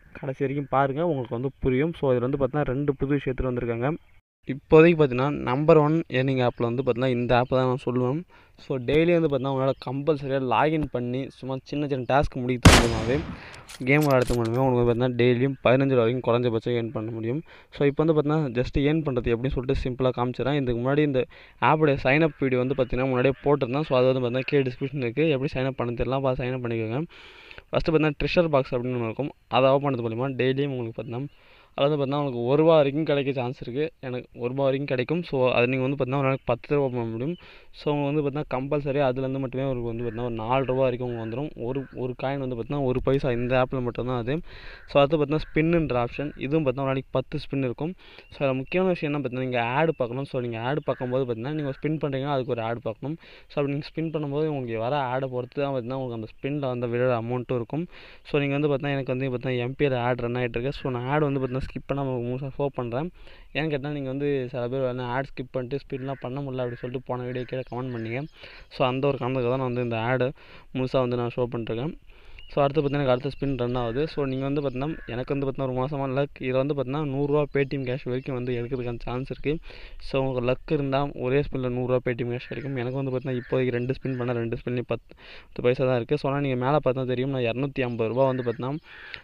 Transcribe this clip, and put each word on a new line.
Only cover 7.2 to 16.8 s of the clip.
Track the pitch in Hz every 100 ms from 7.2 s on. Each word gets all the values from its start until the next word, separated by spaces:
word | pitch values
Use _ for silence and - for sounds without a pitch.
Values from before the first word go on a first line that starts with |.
| 120
ஆப்பை | 123 127 131
தான் | 131
நான் | 127
சொல்லுவேன். | - 123 123 147 180 - - -
So, | - 135
daily | 120 147 165
வந்து | 170 160
பார்த்தீங்கன்னா, | 139 135
உங்களால | 135 135 135
கம்பல்சரியாக | - 135 143 147 139 135 131
login | 113 147 160 143
பண்ணி, | 123 123 127 131
சும்மா | - 127 131
சின்ன | - 147 147
சின்ன | 135 123
task | 131 151 135
முடிக்கிறது | 123 123 - -
மூலமாவே, | 117 113 110 143 - - - - - -
game | 127 147
விளையாடுறது | 147 131 123 120
மூலமாவே | 113 120
உங்களுக்கு | 135 123
வந்து | 120
பார்த்தீங்கன்னா, | 117 127 120
டெய்லியும் | 123 120 135 135
பதினஞ்சு | 110 127 139
ரூபா | 127
வரைக்கும் | 113 127 120
குறைஞ்சபட்சம் | 117 123 110 123
earn | 120